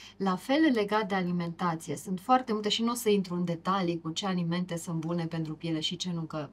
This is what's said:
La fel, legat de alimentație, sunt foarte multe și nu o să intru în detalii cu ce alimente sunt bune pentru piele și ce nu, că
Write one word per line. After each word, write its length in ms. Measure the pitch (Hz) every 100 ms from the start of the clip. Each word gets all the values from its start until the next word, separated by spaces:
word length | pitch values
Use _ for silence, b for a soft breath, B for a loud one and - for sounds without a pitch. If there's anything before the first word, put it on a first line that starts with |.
| B B
La 200 | 196 180
fel, 340 | - 285 320
legat 360 | 233 202 214 202
de 60 |
alimentație, 800 | 196 180 175 170 165 175 160 - 143
sunt 240 | 202 185
foarte 320 | - 254 254
multe 160 | 214 208
și 140 | 208
nu 80 | 233
o 40 |
să 140 | 240 220
intru 260 | 202 175
în 100 | 175
detalii 560 | 175 170 185 196 175 165
cu 100 | 165
ce 160 | 165 202
alimente 500 | 180 170 175 180 170
sunt 220 | 180 165
bune 280 | 160 175 165
pentru 280 | 165 156
piele 260 | 156 165 156
și 160 | 156 180
ce 140 | 180
nu, 60 | 170
că 280 | 160 160 147